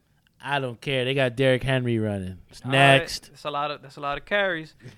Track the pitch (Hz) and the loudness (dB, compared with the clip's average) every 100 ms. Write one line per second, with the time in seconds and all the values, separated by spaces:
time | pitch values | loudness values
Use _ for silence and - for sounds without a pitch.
0 | _ _ _ _ 127 143 131 117 - 135 | _ _ _ _ -6 -4 -4 -6 -4 -2
1 | 123 139 131 117 135 127 127 131 123 117 | 0 0 0 2 2 2 2 0 2 0
2 | 107 101 92 90 - - 127 135 139 135 | 0 -2 -6 -10 -16 -14 -2 4 6 6
3 | - - - - 151 143 147 147 135 135 | 2 -8 -12 -14 -8 -4 -4 -6 -14 -10
4 | 143 143 - 208 196 165 160 _ 123 | -8 -6 -4 -2 0 -2 -8 _ -20